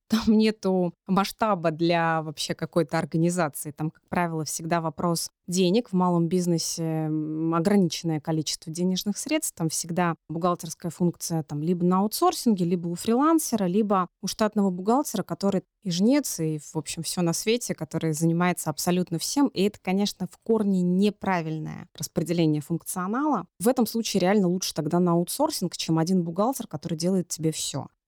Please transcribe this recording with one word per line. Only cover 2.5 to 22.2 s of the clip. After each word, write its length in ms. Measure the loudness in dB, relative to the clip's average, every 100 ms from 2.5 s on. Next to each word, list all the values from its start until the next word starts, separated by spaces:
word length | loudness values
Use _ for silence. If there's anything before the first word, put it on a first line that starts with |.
какой-то 440 | -6 -2 0 0 0
организации. 760 | -2 2 2 2 -2 -4 -10
Там, 180 | -6 -6
как 120 | -6 _
правило, 360 | -2 -2 -2 -6
всегда 340 | -6 -2 -2
вопрос 500 | -2 -2 0 0 -4 _ -4
денег. 400 | 2 2 2 2
В 20 |
малом 360 | 2 2 2 2
бизнесе, 540 | 0 2 0 -2 -4
м, 720 | -2 -2 -2 -2 -4 -2 0
ограниченное 640 | 2 4 4 4 0 -2 -2
количество 520 | -2 -2 -2 -6 -8
денежных 460 | -4 -2 -2 -4 -6
средств. 360 | -2 -2 -4
Там 140 | -4 -4
всегда 460 | -4 -4 0 0 -2 -6
бухгалтерская 600 | -2 -2 -2 -6 -10 -10
функция 520 | 0 0 0 -4 -4
там 200 | -4 -4
либо 220 | -2 0
на 140 | 2 2
аутсорсинге, 640 | 2 2 0 2 2 2
либо 240 | 2 -2 -2
у 60 |
фрилансера, 680 | -4 0 2 4 4 2 0 0
либо 420 | 2 2 2 0 _
у 40 | -8
штатного 420 | -2 0 2 0
бухгалтера, 520 | 0 0 2 0 -4
который 400 | -6 -2 0 0 -4 _
и 80 | -6
жнец, 480 | 0 4 4 0 -2
и, 180 | -4 -4
в 180 | -6 -8
общем, 260 | -6 -6
все 200 | -6 0
на 100 | 0
свете, 420 | 0 0 0 -2
который 380 | -6 -6 -4 -2
занимается 580 | 0 2 2 2 0 -4
абсолютно 480 | -2 0 0 0 -4
всем. 300 | -2 2 2
И 140 | 2
это, 160 | 0 -2
конечно, 440 | -2 0 0 -2 -8
в 80 | -6
корне 360 | 0 2 2 2
неправильное 1040 | 2 2 2 0 -2 -2 -2 -4 -6 -10 -14 -12
распределение 640 | -6 -2